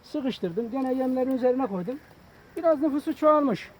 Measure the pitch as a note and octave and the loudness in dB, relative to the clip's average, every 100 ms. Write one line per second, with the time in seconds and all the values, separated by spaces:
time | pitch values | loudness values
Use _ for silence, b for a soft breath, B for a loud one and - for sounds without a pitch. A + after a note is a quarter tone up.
0 | - D4+ C4 - F#3 E3+ A#3 C4 C4 C4 | -6 -4 -4 -4 -6 -4 -4 -4 -2 0
1 | C4 B3+ B3+ C4 B3 B3+ B3+ F#3+ F3 C#4 | 0 0 0 2 2 2 -2 -4 -6 -8
2 | - - - - - - E4 D4+ D4+ C#4+ | -14 -20 -20 -20 -16 -2 2 2 2 0
3 | D#4+ - D4+ D4+ C#4 F#3+ - - | -2 2 4 4 4 -2 -6 -20